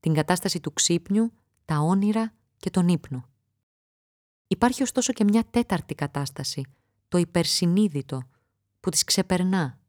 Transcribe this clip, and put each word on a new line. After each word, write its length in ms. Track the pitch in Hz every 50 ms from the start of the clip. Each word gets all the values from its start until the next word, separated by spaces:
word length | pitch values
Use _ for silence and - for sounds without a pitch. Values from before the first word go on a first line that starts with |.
Την 140 | - 165 160
κατάσταση 460 | 147 151 - 180 180 - 190 - 170
του 120 | - 151 -
ξύπνιου, 600 | - - - 170 170 170 - 196 214 226 233 _ _ _ _ _ _ _
τα 140 | - 160 147
όνειρα 540 | 151 160 185 196 202 208 214 226 226 226 _ _ _ _ _
και 140 | _ - 190
τον 180 | - 185 175 175
ύπνο. 400 | 180 151 - - 135 127 123 _ _ _ _ _ _ _ _ _ _ _ _ _ _ _ _ _ _ _ _ _ _ _ _
Υπάρχει 360 | _ 190 175 - 247 247 - 277
ωστόσο 300 | 240 - - 240 - 254
και 120 | - 214
μια 200 | 208 208 226 226 -
τέταρτη 440 | - 233 240 _ 196 165 - - -
κατάσταση, 680 | - 147 143 - 143 143 139 - - 139 - - - 139 - - _ _ _ _ _ _ _
το 100 | - 175
υπερσυνείδητο, 1040 | 175 170 - 180 165 - - - 180 170 175 196 214 202 147 143 131 - - 127 127 _ _ _ _ _ _ _ _ _ _ _
που 100 | - 185
τις 140 | 156 - -
ξεπερνά. 760 | - - - 185 - 190 180 180 185 190 190 160 131 127 _ _